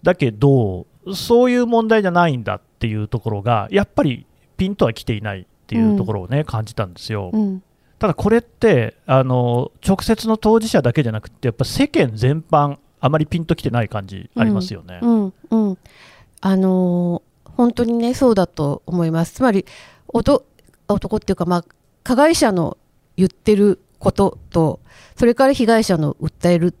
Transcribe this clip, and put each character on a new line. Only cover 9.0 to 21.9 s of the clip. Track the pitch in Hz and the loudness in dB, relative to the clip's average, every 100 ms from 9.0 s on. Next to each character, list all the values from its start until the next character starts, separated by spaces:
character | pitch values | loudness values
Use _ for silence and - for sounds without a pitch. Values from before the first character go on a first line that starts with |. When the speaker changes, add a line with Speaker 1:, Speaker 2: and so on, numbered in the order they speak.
| - | 0
Speaker 1:
あ | 131 | 0
の、 | 131 127 123 120 127 _ | 2 0 0 -2 -4 _
直 | - 190 | -2 -2
接 | - 226 220 | 0 -2 0
の | 220 | 0
当 | 214 226 | 2 2
事 | 220 | 2
者 | 202 | 0
だ | 123 | 2
け | 120 | 0
じ | 120 | -2
ゃ | |
な | 107 | -4
く | - | -10
て、 | _ 120 | _ -6
や | |
っ | - | -4
ぱ | 127 | -6
世 | - 285 | -2 -2
間 | - 135 | 2 0
全 | 107 123 156 | 0 -2 -2
般、 | 156 151 147 143 _ _ | 0 0 0 -4 _ _
あ | 135 | -2
ま | 156 | 0
り | 156 | -2
ピ | 175 | -4
ン | 160 | -2
と | 165 | -4
き | |
て | 131 | -2
な | 120 | -2
い | 107 | -4
感 | 107 95 | -6 -10
じ | 95 90 - | -14 -12 -2
あ | |
り | 226 | 0
ま | 196 | 0
す | 185 - | -4 -10
よ | |
ね。 | 175 90 | -16 -6
Speaker 2:
う | 233 | 0
ん。 | 226 196 - - | 0 -2 -8 -4
う | 220 | -2
ん。 | 208 | -2
う | |
ん。 | 185 _ _ - _ _ _ | -4 _ _ -20 _ _ _
あ | 196 190 | -2 0
の | 190 185 180 175 175 170 _ _ - | 2 2 0 0 -2 -4 _ _ -14
ー、 | |
本 | - 240 | 0 0
当 | 233 | 0
に | 233 | -2
ね、 | 233 233 | -2 -2
そ | 254 254 | 2 2
う | 208 | 2
だ | 175 | 0
と | - 143 143 - | -2 -4 -4 -6
思 | 175 165 | -4 -2
い | |
ま | 160 170 | -2 -4
す。 | |
つ | - | -2
ま | 254 | 0
り、 | 196 - - - _ - | 0 -4 -18 -20 _ -6
お | 233 | -2
と-、 | 254 294 _ _ _ _ _ | 2 0 _ _ _ _ _
男 | 202 196 214 | -4 -2 -6
っ | |
て | - | -4
い | |
う | 190 | -4
か、 | 175 | 0
ま | 175 | -2
あ、 | - _ _ | -4 _ _